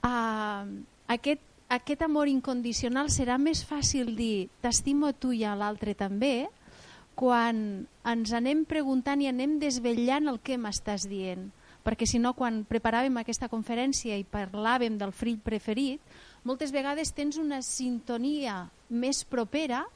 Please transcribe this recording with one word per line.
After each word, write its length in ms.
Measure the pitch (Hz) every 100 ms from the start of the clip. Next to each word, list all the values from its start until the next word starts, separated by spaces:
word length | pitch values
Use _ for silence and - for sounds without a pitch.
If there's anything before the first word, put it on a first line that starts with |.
Ah, 640 | 240 247 226 220 214 202 202 196 - _ -
aquest, 360 | 233 277 294 - - -
aquest 320 | 247 - 285
amor 240 | 320 302 294
incondicional 840 | 269 254 254 233 233 240 254 294
serà 240 | - 247 254
més 240 | 294 311
fàcil 540 | - 294 277 277 240 220
dir: 300 | 233 208 185 -
«T'estimo 440 | 240 233 - 285 294
a 80 |
tu 160 | 269 254
i 140 | 240 214
a 80 |
l'altre 400 | 202 208 208 214
també», 540 | 202 196 202 269 240 320 - - - - - -
quan 720 | - 254 240 233 226 214 196 - - -
ens 200 | 233 220
anem 320 | 233 247 302
preguntant 560 | 311 311 269 262 247 285
i 80 | 277
anem 300 | 254 277 302
desvetllant 680 | 294 247 240 233 240 277 302
el 80 | 247
que 160 | - 254
m'estàs 460 | 220 202 - 208 196
dient. 440 | 196 190 180 196 - - -
Perquè 220 | - 220 226
si 100 | 240
no, 140 | 240
quan 280 | 254 247 220 208
preparàvem 500 | 226 226 226 269 247
aquesta 280 | 226 226 247
conferència 640 | 226 214 233 262 269 240 202
i 80 |
parlàvem 720 | 196 208 190 202 220 254 240 214
del 140 | 196
fill 260 | - 233 226
preferit, 560 | 220 214 - 214 277 277 - - - - 240
moltes 240 | 262 302
vegades 400 | 277 277 285 311
tens 240 | - 294 302
una 240 | 302 277
sintonia 1000 | 254 - 254 240 - 233 262 302 262 196 175 - -
més 340 | 233 254 269 -
propera 560 | 254 220 294 311 240 392